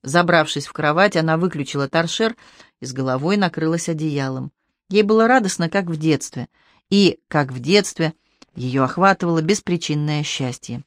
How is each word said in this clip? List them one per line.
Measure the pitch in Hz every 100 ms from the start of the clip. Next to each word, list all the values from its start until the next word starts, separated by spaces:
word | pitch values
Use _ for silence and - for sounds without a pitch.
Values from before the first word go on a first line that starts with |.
Забравшись | 135 170 170 170 151 147 -
в |
кровать, | - 151 160 202 170
она | 160 160
выключила | 180 151 135 143 139
торшер | 165 165 - 226 233 - _ - _
и |
с | 131
головой | 127 131 131 156
накрылась | 208 185 160 160 170 -
одеялом. | 156 156 143 135 131 135 _ _ _ _
Ей | 196
было | 208 220 226
радостно, | 254 196 - 165
как | 196 175
в | 156
детстве — | 160 143 - 131 123 _ _ _ _
и, | 196 185 - _
как | 156 139
в | 127
детстве, | 135 202 196 - 160 - _ _ _
её | - 127 135
охватывало | 127 - 190 190 175 160
беспричинное | 156 208 - 175 - 147 147 147
счастье. | 151 - 131 120 - 120